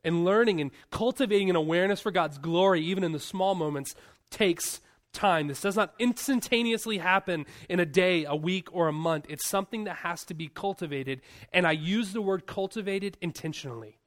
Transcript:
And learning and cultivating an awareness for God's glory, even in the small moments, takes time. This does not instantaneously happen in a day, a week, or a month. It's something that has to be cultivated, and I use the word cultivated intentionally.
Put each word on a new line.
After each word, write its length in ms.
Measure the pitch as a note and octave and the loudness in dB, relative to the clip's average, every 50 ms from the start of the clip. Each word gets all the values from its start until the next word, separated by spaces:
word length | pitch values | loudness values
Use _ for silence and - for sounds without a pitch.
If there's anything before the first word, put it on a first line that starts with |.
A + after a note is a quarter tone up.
| - | 0
And 200 | E3 E3+ E3+ E3+ | 0 0 2 4
learning 380 | F3+ G3+ A3 A#3+ A3 F#3+ D#3+ | 4 4 4 4 4 2 0
and 100 | D3 C3+ - - - _ | -2 -4 -6 -12 -16 _
cultivating 600 | - - A3 B3 - - C4+ G3 G#3 G3+ G3 F#3 | -4 -2 -2 -2 0 0 0 2 4 4 4 4
an 80 | F3 | 2
awareness 420 | E3 D#3 D#3 E3 F3 F#3 G3 G3+ F#3+ | 2 2 2 2 2 4 2 0 0
for 120 | - G#3+ | -2 0
God's 260 | E3+ F#3 E3 D#3 C#3+ | 0 2 0 0 -4
glory, 440 | C#3 C#3+ E3 E3 F3 F#3+ G3 F#3 E3 | -6 -4 0 2 4 6 6 6 4
even 220 | D#3 E3+ F#3+ G3 F#3 | 2 0 0 0 0
in 80 | E3 | -2
the 80 | D#3+ C#3+ | -2 -4
small 360 | - - - F#3 F#3 G3 G3 | -6 -6 -2 0 2 2 2
moments, 380 | F3+ D#3 D3+ D3 C#3+ C3+ - - - - - - _ _ _ | 0 0 -2 -2 -4 -6 -8 -12 -14 -20 -20 -20 _ _ _
takes 500 | - - A3 F#3 B2+ - - - - - _ _ _ _ _ _ | -2 2 2 2 2 0 -4 -8 -8 -10 _ _ _ _ _ _
time. 360 | - - - G3+ F3 D#3+ D3+ | -4 2 4 4 4 4 2
This 120 | D3 C#3 - | -2 -4 -2
does 160 | - G3+ F#3+ | -2 0 2
not 200 | A3 G3+ - - - | 2 0 0 -2 0
instantaneously 1000 | A#3+ B3 A#3+ - - - C4+ A#3+ - - B3 A#3 A#3 A#3 A3+ G#3+ - A3+ G#3+ F#3 | 0 0 0 0 0 0 0 0 2 2 0 2 2 2 0 -2 -2 -4 -4 0
happen 460 | D#3+ F3+ F#3 G3 - - F3 D#3 C#3+ - - - - | 2 2 2 2 2 0 -2 -2 -4 -8 -14 -20 -6
in 140 | - F3+ F3 | -2 0 0
a 40 | F3 | 0
day, 380 | D#3 C3+ F#3 F3+ F#3 F3+ E3 D3+ | 2 2 4 4 4 4 2 0
a 120 | C#3+ D3 | 0 -2
week, 340 | D#3 D#3 F3+ F#3 F#3+ E3+ - | -2 0 0 -2 -2 -4 -6
or 160 | - F#3 E3+ | -2 0 2
a 60 | D#3 D3+ | 2 2
month. 320 | D#3 D#3+ E3 D#3+ D3+ - | 0 0 0 -2 -2 -4
It's 220 | - D3+ C#3+ - - | -10 -10 -6 -4 -2
something 340 | - G3 G3 - - A3 G#3+ | 0 -2 -2 -2 -6 -8 -6
that 140 | G3 E3+ | -6 -8
has 260 | - - F3 E3+ - - | -6 -6 -6 -6 -6 -8
to 80 | - F3+ | -12 -8
be 140 | D#3 E3 | -8 -8
cultivated, 760 | D3 _ - - G3 F#3+ - F3+ D#3 C#3+ C3+ C3+ C3+ C3+ C3 _ - - - - _ | -10 _ -4 -4 -4 -4 -4 -6 -6 -4 -6 -4 -4 -6 -8 _ -20 -20 -20 -16 _
and 160 | - F3+ F3+ | 0 2 4
I 40 | E3 | 4
use 420 | D#3 D#3 D3+ E3 G3 A3+ A#3 F#3+ F#3+ | 2 0 0 0 0 0 0 -2 -4
the 80 | A3+ | -2
word 240 | G#3 F#3+ F#3+ F3+ - | 0 0 -2 -2 -4
cultivated 720 | - - G3+ F#3+ F#3+ - A3+ G3 G3 G3 G3 G3 G3 - _ | -8 -4 -4 -4 -4 -4 -6 -6 -4 -4 -4 -4 -6 -8 _
intentionally. 760 | - E3+ - - - E3 D3+ - - C3+ A#2 A#2 A2+ G#2+ - _ _ | -6 -6 -6 -6 -8 -8 -8 -8 -10 -10 -12 -12 -14 -16 -20 _ _